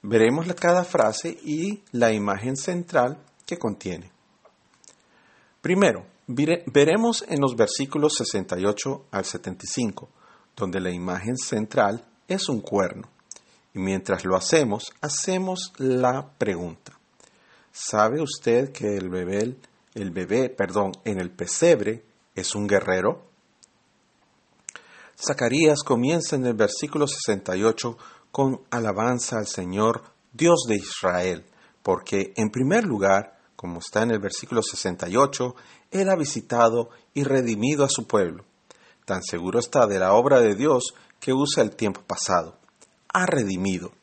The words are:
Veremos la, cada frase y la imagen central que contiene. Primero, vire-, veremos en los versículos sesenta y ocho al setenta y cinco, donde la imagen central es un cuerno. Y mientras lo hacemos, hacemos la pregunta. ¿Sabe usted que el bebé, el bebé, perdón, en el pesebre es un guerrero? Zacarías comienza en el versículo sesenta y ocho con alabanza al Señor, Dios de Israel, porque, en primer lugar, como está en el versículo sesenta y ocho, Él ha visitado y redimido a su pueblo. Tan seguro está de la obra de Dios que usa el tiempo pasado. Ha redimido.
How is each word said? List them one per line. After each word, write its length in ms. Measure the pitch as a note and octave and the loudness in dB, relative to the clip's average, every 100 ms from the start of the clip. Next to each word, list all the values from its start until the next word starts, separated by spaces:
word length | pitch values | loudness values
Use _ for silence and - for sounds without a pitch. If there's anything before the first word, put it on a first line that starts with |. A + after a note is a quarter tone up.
Veremos 460 | G2+ A2+ A2 C#3+ E3+ | 2 4 6 4 -4
la, 60 | |
cada 300 | F3 E3+ F3+ | -2 2 2
frase 460 | F3 A#2+ G#2+ A2 E3 | 2 2 2 0 -8
y 540 | - D3+ D3+ F#3 G#3 _ | -10 -8 -4 -4 -8 _
la 220 | B2 A#2 | 2 2
imagen 420 | G#2+ G2+ G2 A#2 C3+ | 2 0 -2 -4 -6
central 680 | - F3+ F3 D#3+ B2 D3 _ _ - | -4 -6 0 0 0 -2 _ _ -12
que 120 | E3+ | -6
contiene. 540 | A2+ G2 F#2+ E2+ F2+ _ _ _ _ _ _ _ - _ _ _ _ _ _ _ | -6 -6 -8 -10 -14 _ _ _ _ _ _ _ -20 _ _ _ _ _ _ _
Primero, 440 | - F#3 G3 A2 - _ - | 0 4 4 2 -8 _ -10
vire-, 360 | B2 D3+ E3+ E3+ | -2 0 0 2
veremos 580 | C#3+ D3 F#3+ A#3 A3 - | 6 6 6 2 0 -4
en 140 | D3 | 0
los 140 | C#3 A#2 | 0 4
versículos 580 | G#2+ - C#3 D3+ D3+ - | 2 2 -4 0 0 0
sesenta 420 | A#2+ G2+ F#2 F2+ | -4 -4 -4 -2
y 80 | G2 | 0
ocho 400 | G#2 C#3 B2+ _ | 0 -4 -8 _
al 140 | G2 F#2+ | -6 -6
setenta 400 | - - F2+ - | -8 -10 -12 -8
y 20 | |
cinco, 420 | - A#2 - - _ _ _ _ - | -4 -4 -4 -16 _ _ _ _ -6
donde 240 | G2 F#2 | -4 -2
la 120 | F2+ | -4
imagen 460 | F2+ F2+ F2+ G2+ C3 | -4 -6 -6 -6 -6
central 680 | - A2+ G#2+ - G#2 A2 - _ _ | -4 -4 -2 2 2 0 -10 _ _
es 200 | F#3+ - | -6 -2
un 140 | A#2+ | -4
cuerno. 480 | - G2+ F#2+ G2 - _ _ - _ _ _ | -2 -2 -2 -4 -18 _ _ -20 _ _ _
Y 60 | G2+ | -6
mientras 460 | F#2+ F#2+ F#2 F#2 F#2 | -4 -4 -2 -2 0
lo 100 | F#2 | 0
hacemos, 580 | - D#3+ C3 G#2 - _ | 2 2 2 -2 -8 _
hacemos 720 | D3+ C#3+ - F#3 F#3 F3+ - - | -8 -6 -4 -4 -4 -6 -10 -4
la 520 | C3 B2+ B2+ C3 C#3 _ | -2 2 2 0 -6 _
pregunta. 560 | G#2+ F2+ F2 - - _ _ _ _ _ _ _ _ | -4 -2 -6 -12 -20 _ _ _ _ _ _ _ _
¿Sabe 500 | - - G#2+ G#2+ C#3 | -14 -4 2 2 2
usted 500 | D3 - - A#2 C3+ | -4 -4 0 2 0
que 240 | - G#2+ G2+ | -4 -4 -4
el 120 | F#2 | -4
bebé, 480 | F2+ F2+ G2 A2+ C3+ _ _ _ | -6 -4 -2 -4 -6 _ _ _
el 180 | - G2 | -10 -8
bebé, 380 | F2 F2+ A2 B2+ | -8 -2 0 0
perdón, 440 | - G2 F#2+ G2 F2+ | -2 -2 0 -2 -4
en 160 | - F#2+ | -6 -6
el 100 | F2+ | -6
pesebre 760 | - F#2+ - E3+ D#3+ G#2 A#2 _ _ _ - | -8 -8 2 4 4 2 -6 _ _ _ -10
es 200 | F#2 G#2 | -8 -4
un 120 | G#2 | 2
guerrero? 580 | G2+ - F#2 F#2+ F3+ - _ _ _ _ _ _ _ _ _ _ _ _ _ - - _ - - _ | 2 2 0 0 -2 -12 _ _ _ _ _ _ _ _ _ _ _ _ _ -20 -20 _ -20 -20 _
Zacarías 640 | - C#3 A#2+ C3+ D#3+ C#3+ | -6 -2 0 4 4 4
comienza 520 | - A#2+ B2+ E3 D#3+ C#3+ | 2 2 2 0 0 -2
en 100 | B2+ | -2
el 80 | |
versículo 520 | A2 G#2 - D3 D#3 C#3+ | 2 0 0 -6 -2 -2
sesenta 500 | - - G2+ - F#2 | -2 -2 -2 -2 0
y 60 | |
ocho 340 | G#2+ A2 A#2+ A#2 - - _ | 0 0 -6 -8 -18 -20 _
con 300 | - C3+ C3 _ | -2 -2 -2 _
alabanza 680 | A#2+ A2+ G2 A2+ B2 - A#2 | -4 -2 0 0 -2 -4 -6
al 100 | G#2 | -6
Señor, 560 | - F2+ F#2+ A2 A2+ - _ _ | -8 -6 0 2 0 -6 _ _
Dios 320 | A2+ E3 E3 A#2+ | 0 4 4 4
de 80 | G#2 | -2
Israel, 680 | G2 - F#2+ F2+ F#2 E2 - _ _ _ | -2 -4 0 0 0 -4 -10 _ _ _
porque, 500 | - F2+ - G2+ G2 - | -2 -2 0 -2 -2 -2
en 120 | G#2+ | -2
primer 360 | B2 C3 G#3 G#3+ | 0 2 2 0
lugar, 540 | A2 G2 G2 G#2+ _ _ - | 0 4 2 0 _ _ -16
como 240 | F2+ E2+ | -12 -12
está 240 | - G#2+ | -4 -2
en 80 | A2+ | 0
el 80 | A2+ | 0
versículo 420 | G2 - - A#2+ | -4 -8 -4 -2
sesenta 480 | - - G2 F2 F2 | -2 -4 -6 -6 -2
y 60 | G#2 | 2
ocho, 400 | C#3 C#3 B2 B2 - - _ | 2 2 -6 -8 -20 -20 _
Él 180 | F#3+ F#3+ | -2 0
ha 60 | F#3+ | 0
visitado 760 | C#3+ A#2 - A#2+ A#2 A#2 A#2 - _ | 0 -6 -4 4 4 4 -4 -10 _
y 100 | - | -4
redimido 600 | C#3 C3+ A#2+ G#2+ A#2+ D3 | 0 0 0 0 0 2
a 60 | C#3 | 2
su 180 | - A2+ | 0 0
pueblo. 380 | G#2+ F2+ E2 - _ _ - _ _ - | 2 2 -4 -18 _ _ -20 _ _ -6
Tan 180 | F#2+ | -6
seguro 360 | - F2 F2 G#2+ | -4 -6 -2 -2
está 280 | A#2 D3 A2+ | 2 4 4
de 120 | G2 | 4
la 140 | F#2 | 6
obra 260 | G#2 B2+ C3+ | 6 8 6
de 160 | A2+ G2+ | 6 4
Dios 380 | C#3+ C3 A#2+ - _ _ | 2 2 0 -12 _ _
que 140 | - | -2
usa 300 | C3 C#3+ C#3+ | 0 0 0
el 120 | C#3+ - | 0 0
tiempo 260 | G#2+ F#2+ | -4 -4
pasado. 560 | _ F#2 - F2+ E2 - _ _ - _ _ | _ -8 0 0 -2 -14 _ _ -20 _ _
Ha 140 | F#3 F#3 | -2 2
redimido. 680 | D3 G#2 F#2+ F#2+ F#2 E2+ _ | 0 0 -2 -2 -4 -6 _